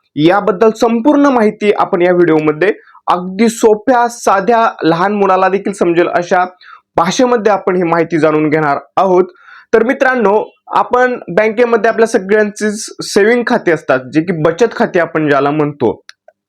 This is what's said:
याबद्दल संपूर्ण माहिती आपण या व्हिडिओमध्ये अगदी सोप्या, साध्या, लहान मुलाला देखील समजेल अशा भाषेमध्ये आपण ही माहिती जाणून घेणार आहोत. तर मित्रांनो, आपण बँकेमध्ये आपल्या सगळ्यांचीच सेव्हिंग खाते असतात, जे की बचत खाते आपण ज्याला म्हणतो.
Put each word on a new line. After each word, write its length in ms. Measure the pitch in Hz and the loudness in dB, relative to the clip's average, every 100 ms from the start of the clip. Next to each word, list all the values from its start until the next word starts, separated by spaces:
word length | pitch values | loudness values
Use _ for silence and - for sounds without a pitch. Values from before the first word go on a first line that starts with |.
| _ 143 | _ 0
याबद्दल 540 | 156 196 196 180 220 | 2 2 0 0 0
संपूर्ण 560 | 220 240 233 247 294 285 | 2 0 0 2 2 2
माहिती 460 | 254 214 214 208 - | 2 0 0 -2 0
आपण 240 | 180 190 | -2 0
या 100 | 175 | 0
व्हिडिओमध्ये 580 | 180 165 156 156 151 185 226 _ - - | 2 2 2 0 0 -2 -2 _ -14 -4
अगदी 420 | 180 185 190 233 | -4 -4 -2 -2
सोप्या, 580 | 226 226 208 240 247 233 | 2 0 2 0 0 0
साध्या, 680 | 233 - 196 196 233 226 - | -2 -2 0 2 0 0 -2
लहान 300 | 156 165 190 | -2 0 0
मुलाला 360 | 208 196 185 185 | 0 2 2 2
देखील 240 | 190 202 | 0 -4
समजेल 340 | 196 180 165 170 | -2 0 2 0
अशा 380 | - 175 180 180 - - - _ - | -2 -2 -2 -2 -6 -20 -20 _ -4
भाषेमध्ये 560 | 170 180 247 240 208 | -2 0 0 2 0
आपण 240 | 196 196 180 | 0 0 -2
ही 80 | |
माहिती 360 | 170 165 165 165 | 0 0 0 0
जाणून 300 | 156 156 156 | 0 2 0
घेणार 280 | 156 151 143 - - | 0 0 -2 -4 -2
आहोत. 260 | 190 185 180 - - - _ | 2 2 0 -6 -20 -20 _
तर 100 | 185 | 0
मित्रांनो, 680 | 226 269 262 254 202 208 - _ - | 0 0 0 0 0 0 -2 _ -6
आपण 520 | - 208 247 254 247 - | -4 0 0 0 -2 -4
बँकेमध्ये 640 | 175 220 214 240 233 185 | -2 0 0 0 2 0
आपल्या 160 | 185 226 | 0 0
सगळ्यांचीच 800 | 220 185 214 208 202 214 214 - - | 0 0 0 0 -2 -6 -6 -12 -12
सेव्हिंग 420 | - - 202 240 233 | -2 0 2 2 0
खाते 240 | 233 - | -2 0
असतात, 280 | 156 - 131 131 | -2 -2 -4 -2
जे 80 | 147 | -4
की 200 | 170 170 | -2 0
बचत 320 | 151 165 233 - | 0 2 -2 0
खाते 240 | 220 175 | -2 0
आपण 300 | 160 160 151 | -2 -2 0
ज्याला 220 | 139 143 | 0 0
म्हणतो. 500 | 151 147 143 113 - - _ _ _ | 0 -2 -2 -2 -4 -12 _ _ _